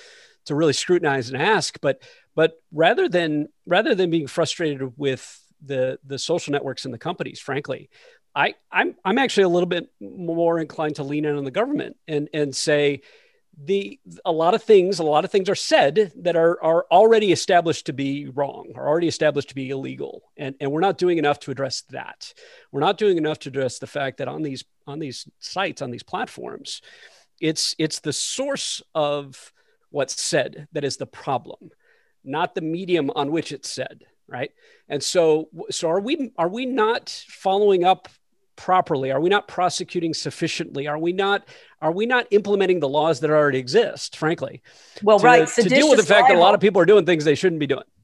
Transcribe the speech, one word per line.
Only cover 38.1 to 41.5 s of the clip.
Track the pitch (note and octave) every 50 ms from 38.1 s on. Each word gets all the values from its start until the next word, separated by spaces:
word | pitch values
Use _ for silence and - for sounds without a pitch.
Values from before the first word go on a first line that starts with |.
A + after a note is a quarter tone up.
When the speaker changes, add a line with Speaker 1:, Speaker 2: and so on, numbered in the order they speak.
| - _ _ _ _ _ _ _ _
Speaker 1:
properly? | - - - F#3 F#3 F3 - E3+ C3+ C3+ C3+
Are | C3+ C#3
we | D#3 F3+
not | G3 G#3 G3+ -
prosecuting | - - F3+ F3 - - F3+ - - F3+ E3+ E3+ D#3
sufficiently? | - - D3 - - - D#3 - - E3+ - - C#3 C#3
Are | D3+ D3 D#3
we | D#3+ F3 F3+
not, | F#3 G3 G3 G3+ G3 - -